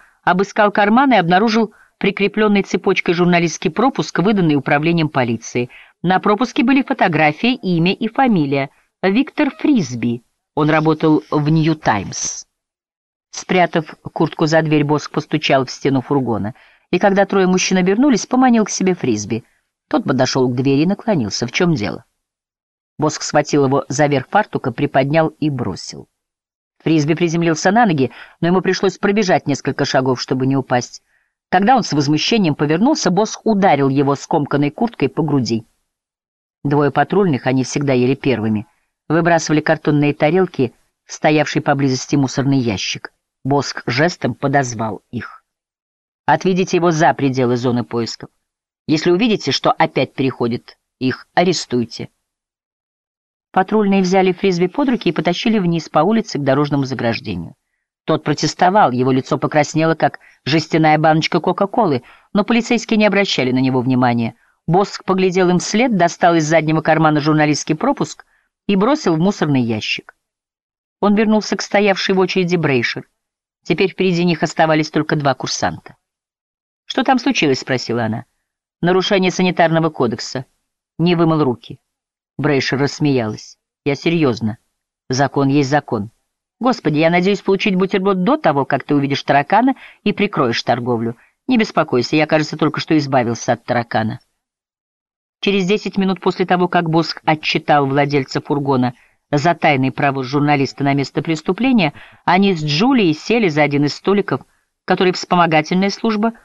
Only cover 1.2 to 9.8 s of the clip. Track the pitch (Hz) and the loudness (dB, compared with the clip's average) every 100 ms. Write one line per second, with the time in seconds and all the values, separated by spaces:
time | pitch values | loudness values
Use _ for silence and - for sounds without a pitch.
1.2 | 170 180 233 220 220 _ _ - 196 196 | 4 2 4 2 0 _ _ -4 -4 0
2.2 | 196 208 214 202 190 190 202 180 - 175 | -2 0 2 2 0 -2 0 0 0 2
3.2 | 175 175 170 - 185 160 254 262 160 - | 4 2 0 -2 -6 0 -2 0 -6 -2
4.2 | 180 202 170 147 135 147 160 170 156 - | 0 2 2 2 0 0 0 0 0 -2
5.2 | 120 117 - 123 120 - - _ 170 185 | -2 -4 -6 -6 -6 -10 -20 _ -2 0
6.2 | 202 208 247 - 247 277 247 269 202 151 | 0 0 -2 0 2 2 0 0 0 2
7.2 | 151 151 233 247 190 170 170 196 220 - | 0 0 -2 -2 -2 0 0 0 -4 0
8.2 | 262 196 143 139 135 _ _ - 185 208 | 2 2 0 -2 -4 _ _ -4 -2 0
9.2 | 302 - 294 - 311 262 | -2 -2 -4 0 0 2